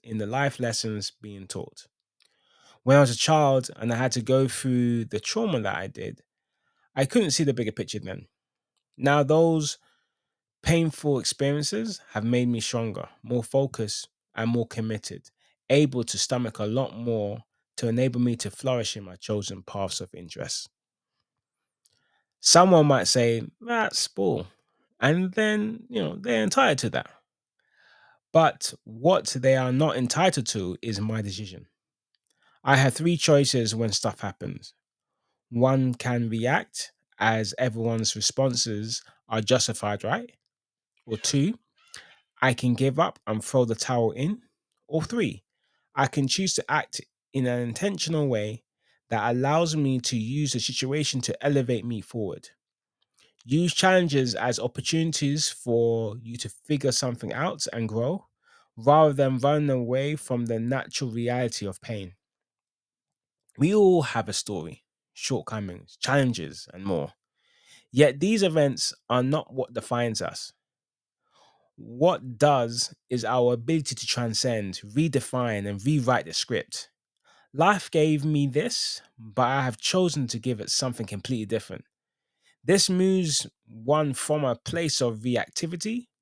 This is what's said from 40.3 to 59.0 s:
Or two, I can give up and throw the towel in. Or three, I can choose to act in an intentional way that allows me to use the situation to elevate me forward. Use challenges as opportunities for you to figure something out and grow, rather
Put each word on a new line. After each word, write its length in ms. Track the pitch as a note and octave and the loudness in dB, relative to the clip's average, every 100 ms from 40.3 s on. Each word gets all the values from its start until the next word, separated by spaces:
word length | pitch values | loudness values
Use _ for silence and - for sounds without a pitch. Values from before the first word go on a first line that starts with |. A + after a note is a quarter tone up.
| _ _ _ _ _ _ _ - | _ _ _ _ _ _ _ -10
Or 100 | A2 | -4
two, 420 | - C#3+ D3 A#2 _ _ _ - - _ _ _ | 0 0 0 -2 _ _ _ -20 -20 _ _ _
I 100 | C3 | 0
can 220 | B2 B2 | 2 0
give 260 | A#2+ C3+ C3 | 2 0 2
up 180 | E3 - - | -2 -2 -6
and 160 | A2 | -6
throw 220 | - C3 | 0 2
the 100 | A#2 | 2
towel 360 | A2 - B2 A2+ | 0 -2 0 0
in. 320 | - D#3 G#3+ _ _ _ _ _ | 0 -4 -4 _ _ _ _ _
Or 160 | D#3 | -4
three, 420 | D#3 A#3 D3 G2 _ _ _ _ _ | -2 -2 -2 -4 _ _ _ _ _
I 120 | - C#3 | -2 0
can 220 | - C3+ | 0 0
choose 240 | - F#3+ | 0 -2
to 160 | - - | -2 -2
act 300 | D3 - - - _ _ | -2 -2 -12 -14 _ _
in 140 | C3+ B2+ | -2 -2
an 160 | B2 | -2
intentional 640 | A#2+ A2+ G3+ F#3+ D#3 E3 C#3+ | -4 -4 -4 -4 -2 0 0
way 360 | A2+ G#2 A2+ _ _ _ _ _ | 0 -4 -8 _ _ _ _ _
that 260 | A2+ A2 | -2 0
allows 400 | A#2+ C3 D#3 E3+ | 0 2 2 2
me 240 | D#3 C#3 C3 | 0 0 0
to 160 | - A#2+ | -2 -2
use 360 | A2 C#3+ C#3+ | -2 -2 -2
the 80 | B2 | -2
situation 600 | - B2+ C3 D3 D3 C3 | -4 -4 -4 -2 -2 -2
to 220 | - - | -4 -2
elevate 400 | C#3+ C#3 B2 A#2+ | 0 2 2 -2
me 160 | A#2 A2 | -4 -8
forward. 500 | - A#2+ G2 D#2+ - _ _ _ _ _ _ _ _ _ | -8 -6 -6 -8 -14 _ _ _ _ _ _ _ _ _
Use 280 | A#2 D3 F3 | 0 2 2
challenges 640 | - F#3+ F#3 F3 C#3 B2+ | 4 6 6 4 2 2
as 260 | - B2 A#2 | 0 -2 -2
opportunities 880 | A#2+ - - D#3+ E3 - C#3+ D3+ - | -4 -4 -2 0 0 0 0 0 -2
for 680 | - B2 A#2 A#2 A2+ A2 A2+ | -4 0 2 4 2 -2 -8
you 140 | A2+ A#2 | -12 -12
to 140 | - - - | -12 -14 -4
figure 260 | D3 C#3 | 0 0
something 400 | - B2+ A#2 A2 | 0 -2 -4 -6
out 340 | B2+ E3 D3+ - | -4 -4 -4 -6
and 160 | A#2 A2 | -4 -4
grow, 380 | A2 B2 G3 - _ _ _ _ - | -2 -2 -2 -8 _ _ _ _ -2
rather 380 | A#2 D3+ | 4 8